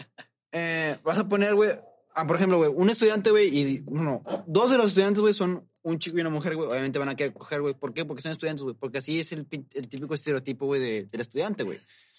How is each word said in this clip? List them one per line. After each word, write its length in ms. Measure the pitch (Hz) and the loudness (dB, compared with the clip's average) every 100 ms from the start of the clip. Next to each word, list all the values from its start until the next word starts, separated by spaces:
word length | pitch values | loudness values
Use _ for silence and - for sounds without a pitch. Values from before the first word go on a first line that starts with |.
| - _ - _ _ | -20 _ -20 _ _
Eh, 460 | 165 170 165 156 139 | -6 -4 -2 -2 -2
vas 160 | 156 190 | -2 0
a 100 | 202 | 2
poner, 260 | 202 202 208 | 2 4 4
güey, 140 | 214 - - _ _ | 4 2 -8 _ _
ah, 120 | - 160 | -4 0
por 80 | - | 2
ejemplo, 220 | 185 180 | 4 4
güey, 120 | 151 | 4
un 160 | 139 190 | 4 2
estudiante, 420 | 220 220 214 208 | 4 4 4 4
güey, 180 | 214 202 143 | 6 6 4
y, 260 | 139 135 - | 0 -2 -4
no, 320 | 143 160 127 - 190 - | -4 -2 -2 -4 -8 0
dos 240 | 165 247 | 2 4
de 60 | 254 | 4
los 100 | 214 | 4
estudiantes, 340 | 185 196 208 | 4 4 4
güey, 140 | 208 | 4
son 340 | 208 185 180 - _ | 4 0 -2 -8 _
un 160 | 170 165 | -6 -4
chico 180 | 170 170 | -4 -4
y 40 | |
una 100 | 165 | -2
mujer, 240 | 151 160 | -2 -4
güey. 140 | 160 113 | -4 -2
Obviamente 300 | 123 135 139 | -2 -2 -2
van 80 | 139 | -4
a 80 | 135 | -2
querer 160 | 139 | -4
coger, 260 | - - 147 | -6 -6 -4
güey. 140 | 143 | -2
¿Por 180 | 135 139 | -4 -6
qué? 120 | 113 | -6
Porque 180 | 156 135 | -8 -8
son 80 | 156 | -8
estudiantes, 300 | 160 156 151 | -6 -6 -6
güey. 120 | 135 110 | -8 -8
Porque 200 | 135 131 | -6 -6
así 200 | 131 160 | -4 -4
es 120 | 160 | -4
el 120 | 160 147 | -8 -10
pin-, 200 | 151 131 | -12 -10
el 140 | 135 123 | -10 -10
típico 260 | 135 139 | -10 -8
estereotipo, 500 | 147 151 139 131 127 139 | -6 -2 -4 -4 -6 -2
güey, 140 | 139 | -2
de, 240 | 127 107 98 | -2 -4 -6
del 140 | 117 | -8
estudiante, 440 | 120 135 190 208 | -8 -4 -4 -4
güey. 140 | 107 - _ _ _ | -6 -8 _ _ _